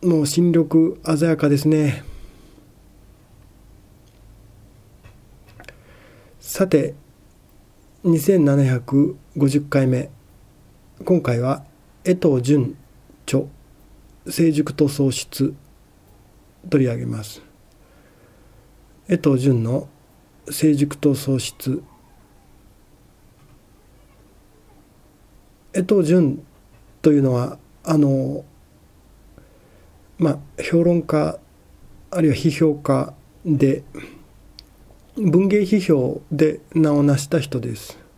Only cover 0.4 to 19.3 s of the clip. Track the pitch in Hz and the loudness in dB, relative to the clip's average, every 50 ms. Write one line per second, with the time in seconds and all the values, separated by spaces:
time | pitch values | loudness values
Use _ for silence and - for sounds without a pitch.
0.4 | 175 175 165 170 160 151 - 160 160 170 - - - - 160 147 160 165 160 156 | 2 4 4 2 2 2 2 2 2 2 0 -6 -4 -4 -2 0 2 0 0 0
1.4 | 151 147 143 139 143 156 156 156 151 143 120 - - - - - - - - - | 2 0 0 2 2 2 2 2 2 0 -2 -4 -8 -16 -16 -18 -18 -20 -20 -20
2.4 | - - - - - _ - _ _ - - - - - - _ _ _ - _ | -20 -20 -20 -20 -20 _ -20 _ _ -20 -20 -20 -20 -20 -20 _ _ _ -20 _
3.4 | - - - _ - - - - - _ - _ _ - _ _ - - - - | -20 -20 -20 _ -20 -20 -20 -20 -20 _ -20 _ _ -20 _ _ -20 -20 -20 -20
4.4 | - - - - - - _ - - - _ - _ - - - - _ - - | -20 -20 -20 -20 -20 -20 _ -20 -20 -20 _ -20 _ -20 -20 -20 -20 _ -20 -20
5.4 | - - - - - - - - - - - - - - - - - - - - | -20 -20 -20 -20 -20 -20 -20 -20 -20 -20 -20 -20 -20 -20 -20 -20 -20 -20 -20 -20
6.4 | - - - - 196 185 - 156 - 139 143 - - _ _ _ _ - _ _ | -16 -12 -2 -2 -2 2 2 0 0 0 -8 -12 -20 _ _ _ _ -20 _ _
7.4 | _ _ _ _ _ _ _ _ _ _ _ _ _ 180 165 160 139 - 196 185 | _ _ _ _ _ _ _ _ _ _ _ _ _ 0 0 2 2 2 2 4
8.4 | 156 143 139 139 139 131 127 123 120 - 135 139 143 151 - - - - _ - | 4 4 4 2 2 2 0 -2 -4 -2 0 2 2 2 -2 -8 -18 -14 _ 0
9.4 | 139 139 131 147 147 143 - 143 135 127 127 123 - - - - _ _ _ - | 0 0 0 0 -4 0 -2 0 0 2 0 -2 -4 -8 -14 -20 _ _ _ -20
10.4 | - _ _ _ _ _ _ _ _ - _ - - - 185 175 - 127 120 117 | -20 _ _ _ _ _ _ _ _ -20 _ -14 -2 0 0 0 2 0 -2 -2
11.4 | 123 131 - - - - _ _ _ _ _ _ - 185 180 180 - 175 139 127 | 0 -2 -2 -4 -6 -20 _ _ _ _ _ _ -2 -2 -2 2 2 0 0 2
12.4 | 120 127 147 147 127 - - - - _ _ - _ _ - _ _ - - 135 | 2 2 2 2 2 -2 -6 -12 -20 _ _ -20 _ _ -20 _ _ -4 -4 -4
13.4 | - - - - - _ - _ - - - - _ - - - _ - - - | -4 -4 -12 -20 -20 _ -20 _ -20 -20 -20 -20 _ -20 -20 -20 _ -14 -4 0
14.4 | 170 165 156 147 151 - 139 - 151 143 143 - 139 135 127 - - - - - | 0 2 2 0 -2 -4 0 0 0 0 0 0 -2 -2 -2 -4 -8 -12 -6 -4
15.4 | 135 - - - _ _ _ _ _ _ _ _ _ _ _ _ _ _ _ - | -4 -4 -4 -8 _ _ _ _ _ _ _ _ _ _ _ _ _ _ _ -20
16.4 | _ _ _ _ - 185 - 147 131 123 117 120 123 120 117 110 104 104 - - | _ _ _ _ -14 -2 0 0 0 0 -2 -4 -6 -8 -8 -8 -10 -14 -16 -20
17.4 | - - _ _ _ _ _ _ _ _ _ _ _ _ _ _ _ _ _ _ | -20 -20 _ _ _ _ _ _ _ _ _ _ _ _ _ _ _ _ _ _
18.4 | _ - _ - _ _ _ _ _ _ _ _ _ - 180 170 - 151 | _ -20 _ -20 _ _ _ _ _ _ _ _ _ -4 -4 0 0 0